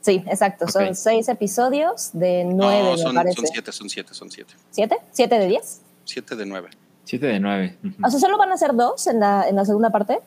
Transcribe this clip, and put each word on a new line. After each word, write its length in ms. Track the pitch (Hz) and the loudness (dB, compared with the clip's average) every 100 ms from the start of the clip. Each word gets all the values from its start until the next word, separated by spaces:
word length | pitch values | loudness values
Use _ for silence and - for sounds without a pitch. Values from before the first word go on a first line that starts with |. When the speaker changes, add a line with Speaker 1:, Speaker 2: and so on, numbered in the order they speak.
Speaker 1:
Sí, 220 | - 185 180 | 2 2 0
exacto. 400 | 190 202 196 170 | 0 0 0 -2
Son 200 | 196 196 | 0 0
Speaker 2:
Ok. 40 | 185 | 0
Speaker 1:
seis 340 | 220 226 226 | 0 2 0
episodios 800 | 233 202 196 254 285 320 466 - | -2 -2 0 0 2 0 -2 -8
de 300 | 170 180 180 180 | -2 0 0 0
nueve, 380 | 185 196 202 | 2 2 2
Speaker 3:
No, 80 | 196 | 2
Speaker 1:
me 40 | 170 | 0
Speaker 3:
son, 180 | 165 165 | 0 0
Speaker 1:
parece. 200 | 175 175 | 0 0
Speaker 3:
son 100 | 233 | -4
siete, 240 | - - | -6 -10
son 180 | - 104 | -14 -12
siete, 240 | - 90 - | -12 -12 -18
son 160 | - | -20
siete. 220 | - - - _ | -20 -20 -20 _
Speaker 1:
¿Siete? 260 | - 220 440 - | -4 0 -2 -4
¿Siete 260 | - 226 233 | -2 2 2
de 100 | 185 | 2
diez? 340 | 233 - - _ _ | 0 -4 -18 _ _
Speaker 3:
Siete 320 | - - 117 120 | -14 -14 -10 -10
de 100 | 98 | -8
nueve. 220 | 98 90 - _ _ - | -10 -12 -20 _ _ -10
Speaker 2:
Siete 220 | 127 139 | -4 -2
de 120 | 104 | 0
nueve. 380 | 101 101 92 - | 0 0 -4 -6
Ujú. 100 | - - 262 | -12 -2 0
Speaker 1:
O 40 | |
sea, 100 | 269 | 2
¿solo 180 | 370 415 | 2 4
van 140 | 381 | 2
a 60 | 359 | 2
ser 160 | 302 | 2
dos 320 | 233 240 508 - | 2 2 0 0
en 120 | 233 | 2
la, 280 | 202 202 185 | 4 2 2
en 80 | 196 | 2
la 80 | |
segunda 280 | 196 208 226 | 2 2 2
parte? 260 | 208 208 294 | 2 0 -2